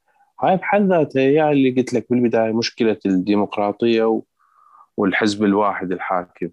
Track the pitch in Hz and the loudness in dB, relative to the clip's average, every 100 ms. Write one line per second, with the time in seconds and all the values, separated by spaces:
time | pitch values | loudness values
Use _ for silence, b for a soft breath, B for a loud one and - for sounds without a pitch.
0 | _ _ _ - 143 185 - 202 196 175 | _ _ _ -4 0 0 0 0 2 2
1 | 139 135 135 151 151 147 131 127 120 120 | 0 2 2 2 2 2 2 0 -2 -4
2 | - 123 120 117 113 113 117 - 113 104 | -2 0 2 0 0 -2 -4 -2 -2 0
3 | 98 92 95 104 101 - 101 101 117 113 | 0 0 0 0 0 -2 -4 -2 0 2
4 | 113 110 - _ b b b b b - | 2 0 -4 _ b b b b b -4
5 | 101 90 110 101 104 98 101 92 92 90 | -2 0 -2 0 0 2 0 -2 -6 -8
6 | - 92 87 - 85 | -4 -6 -6 -10 -10